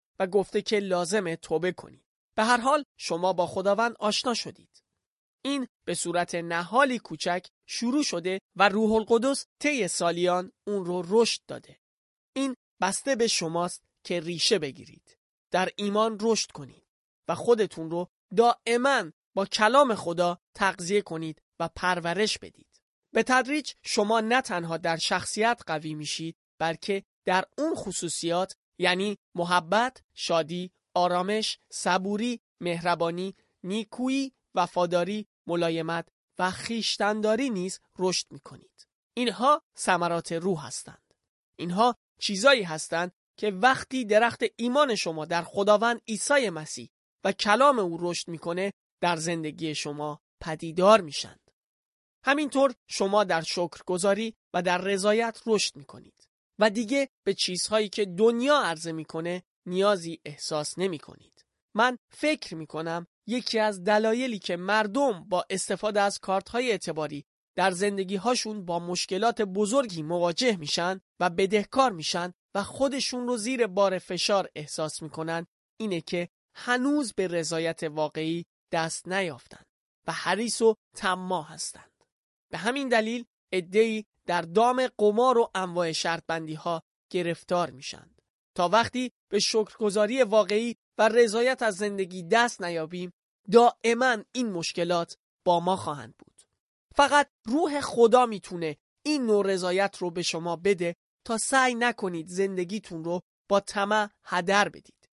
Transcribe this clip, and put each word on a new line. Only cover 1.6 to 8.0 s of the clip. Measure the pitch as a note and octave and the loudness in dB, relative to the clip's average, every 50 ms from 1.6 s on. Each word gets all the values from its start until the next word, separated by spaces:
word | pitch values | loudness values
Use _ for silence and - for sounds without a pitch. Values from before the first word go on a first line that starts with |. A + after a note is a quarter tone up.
| E3+ F#3 | 0 -2
کنید. | F3 - - - - _ _ _ _ _ _ _ - | -4 -6 -10 -20 -20 _ _ _ _ _ _ _ -2
به | - G#3+ | 0 2
هر | A3+ B3 | 4 2
حال | A#3+ A3+ C4+ D4 D4+ C#4 _ _ | 2 4 2 2 2 0 _ _
شما | - - - E3+ E3+ F3 F#3 | -10 -6 -4 -2 0 0 0
با | F#3 E3+ F3 | 2 0 0
خداوند | - - G3 F#3 G3+ G3+ G3+ A#3 A#3 A3 - | -2 -2 0 0 2 2 2 2 -2 -2 -2
آشنا | - G#3+ G#3 - - C4 A#3 | -2 -2 -2 0 -2 -2 -2
شدید. | - - - - _ - _ _ _ _ _ _ _ _ _ _ _ _ _ _ _ - | -4 -6 -10 -14 _ -20 _ _ _ _ _ _ _ _ _ _ _ _ _ _ _ -6
این | C4 C#4+ C#4 B3 - _ _ - | -4 -4 -4 -4 -8 _ _ -8
به | - F3 | -6 -6
صورت | - - E3+ E3+ F3 F3 - - | -4 -4 -2 -2 -2 -2 -2 -4
نهالی | F3 E3+ E3+ E3+ E3+ F3 E3+ G3+ B3 C#4+ C4+ B3+ G#3+ | -6 -6 -4 -4 -4 -4 0 2 4 4 4 2 -2
کوچک | - - D#3+ D3+ - F3+ F3 F#3 - - _ _ _ | -8 -10 -10 -6 -2 -2 -2 -2 -4 -10 _ _ _
شروع | - - - A3+ A#3+ C4 D4+ | -12 -8 -4 -2 0 0 0